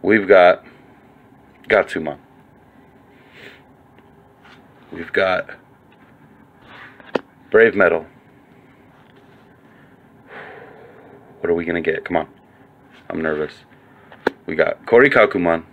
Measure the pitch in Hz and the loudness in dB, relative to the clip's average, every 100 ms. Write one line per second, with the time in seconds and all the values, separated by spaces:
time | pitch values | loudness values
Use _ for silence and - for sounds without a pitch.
0 | 92 110 95 95 90 92 - - - - | 2 0 6 6 6 4 -4 -20 -20 -20
1 | - - - - - _ - 107 90 87 | -20 -20 -20 -20 -20 _ -2 -2 -2 -8
2 | 78 69 - - - _ _ _ - _ | -10 -14 -20 -20 -20 _ _ _ -20 _
3 | _ _ - - - - _ _ _ - | _ _ -20 -20 -20 -20 _ _ _ -20
4 | _ - _ _ - - - - - 85 | _ -20 _ _ -20 -20 -20 -20 -20 -16
5 | 82 - 95 92 - - _ _ _ _ | -8 -4 -2 -4 -8 -18 _ _ _ _
6 | - _ - - - _ - - - - | -20 _ -20 -20 -20 _ -20 -20 -20 -20
7 | - - - _ - 110 113 101 87 82 | -10 -10 -10 _ -8 0 0 2 0 0
8 | - - _ - _ - - - - - | -8 -20 _ -20 _ -20 -20 -20 -20 -20
9 | _ - - - - - - - - - | _ -20 -20 -20 -20 -20 -20 -20 -20 -20
10 | _ - - - - - - - - - | _ -20 -20 -20 -20 -20 -20 -20 -20 -20
11 | - - - - 82 85 82 85 80 80 | -20 -20 -20 -18 -8 -8 -6 -8 -6 -8
12 | - 87 76 - _ _ - _ _ - | -6 -8 -8 -18 _ _ -20 _ _ -20
13 | - - 80 76 76 - - - _ - | -14 -8 -6 -6 -8 -12 -20 -20 _ -20
14 | - - - - - 80 - - - 117 | -20 -12 -12 -10 -10 -4 -4 -4 2 4
15 | 139 127 104 98 85 82 82 | 6 4 2 2 -2 -2 -4